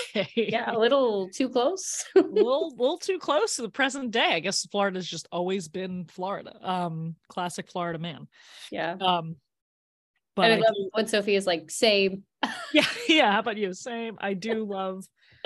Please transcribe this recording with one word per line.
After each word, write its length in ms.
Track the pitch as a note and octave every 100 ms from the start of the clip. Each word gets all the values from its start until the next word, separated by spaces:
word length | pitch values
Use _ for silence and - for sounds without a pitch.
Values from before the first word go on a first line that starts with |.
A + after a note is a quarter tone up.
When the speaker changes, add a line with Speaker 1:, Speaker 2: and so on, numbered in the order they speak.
Speaker 1:
<laughs> 120 | A#4+
say? 140 | A3 E3 -
Speaker 2:
Yeah, 360 | G#3 A3+ A#3
a 40 | A#3
little 500 | A#3 C#4 B3 G#3 F#3
too 180 | - C4
close. 560 | B3 C4 F#4+ - - -
<laughs> 60 | F#4+
Speaker 1:
A 40 |
little, 500 | - G3+ A3+ C#4 E4
little 280 | B3 B3+ E4+
too 200 | - F#4
close 380 | - D4 G#4+ -
to 60 |
the 60 | A3
present 440 | - C4+ C#4 B3+
day. 220 | A3 E4
I 60 | E3+
guess 240 | F3 - -
Florida's 420 | G3+ G3+ F#3 E3
just 180 | E3 -
always 360 | F3 F3+ G3 D#3+
been 380 | F#3 F#3 F3+ D#3+
Florida. 500 | - F#3 F#3+ - -
Um, 540 | F#3+ F#3 F3 D#3+ E3 E3 _
classic 400 | - F3 - -
Florida 280 | F3+ F3 E3
man. 300 | E3+ - - _ - - -
Speaker 2:
Yeah. 260 | - D#3+ F#3
Speaker 1:
Um, 360 | F#3 F3 E3 E3 _ _ _ _ _ _ _ _ _ -
but 80 |
Speaker 2:
And 80 | A3+
I 40 | A3
Speaker 1:
I 20 |
Speaker 2:
love 140 | A3
Speaker 1:
do 160 | G3+ F#3+
Speaker 2:
when 140 | A3 A3
Sophia's 380 | G#3 G3+ G3 F#3+
like, 240 | E3 -
"Same." 540 | - A3+ G3+ G3 F#3+ - _
<laughs> 300 | - F#5+ E5+
Speaker 1:
Yeah, 140 | D4 - - A#4+
yeah. 240 | D#4 A3+
How 80 | G#3
about 160 | A3+ G#3+
you? 180 | G3
Same. 420 | F#3 B3+ A#3 A3+ G3+
I 140 | G3+
do 300 | G3 A3 A3
love 400 | G#3 G3 F#3+ F#3+ F#3 _ _ _